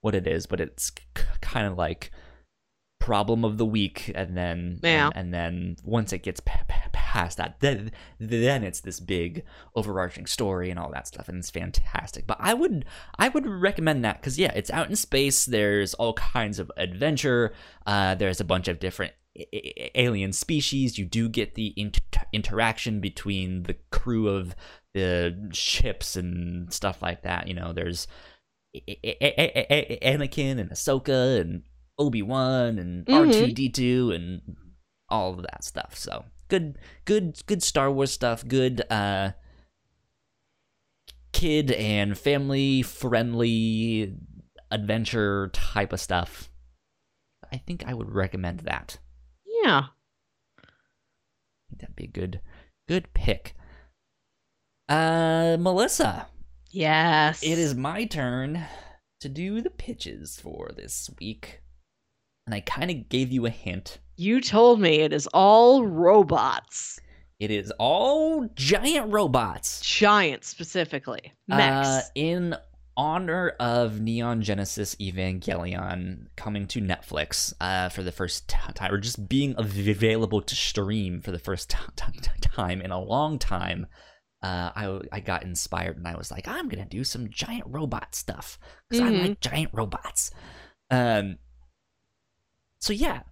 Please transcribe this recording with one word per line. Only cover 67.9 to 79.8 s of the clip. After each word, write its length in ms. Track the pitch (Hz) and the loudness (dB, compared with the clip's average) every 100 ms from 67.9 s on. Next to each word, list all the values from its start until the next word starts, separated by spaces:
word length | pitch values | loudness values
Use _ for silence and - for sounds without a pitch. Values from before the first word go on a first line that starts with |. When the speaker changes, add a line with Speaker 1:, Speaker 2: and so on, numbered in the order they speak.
| 170 240 294 311 320 233 - | 4 4 4 2 0 -4 -2
Speaker 1:
giant 560 | 135 202 247 302 214 | 2 2 4 2 2
robots. 720 | 208 180 127 107 - - - | 2 4 2 0 -4 -8 -6
Speaker 2:
Giant, 640 | - - 208 208 175 131 | -4 4 6 8 4 0
specifically. 880 | - - 165 185 156 139 131 117 - _ - | -10 -14 -6 -2 -2 -4 -6 -10 -12 _ -2
Mechs. 400 | 135 160 135 139 | 4 4 4 2
Speaker 1:
Uh, 140 | 135 127 135 | 2 -2 -2
in 400 | 156 180 175 160 - - - - | -2 0 -2 -6 -10 -20 -10 -4
honor 520 | 147 170 180 175 175 - | -2 -2 -2 -2 -2 -2
of 400 | 123 120 120 107 | 0 2 2 0
Neon 400 | 110 117 120 117 | -2 0 0 -2
Genesis 540 | 104 101 98 - 101 - | 0 -2 -2 -4 -6 -6
Evangelion 1300 | 95 92 92 92 - 92 87 90 92 90 90 92 - - | -6 -2 -2 -2 -4 -4 -4 -6 -6 -6 -6 -10 -14 -12
coming 320 | 110 104 98 | -6 -6 -6
to 140 | 127 | -4
Netflix, 720 | 98 87 - 78 76 - - - | -4 -4 -6 -6 -4 -4 -6 -4
uh, 280 | 92 92 92 | -2 -2 -2
for 140 | 92 | -4
the 80 | 90 | -8
first 360 | - 90 - - | -6 -6 -6 0
t-, 80 | - - - | 0 0 -6
time, 160 | 95 | -2
or 60 | 98 | -2
just 300 | 113 117 98 | -2 -8 -2
being 260 | 131 139 120 | 0 0 -2
av-, 300 | 107 98 | -4 -2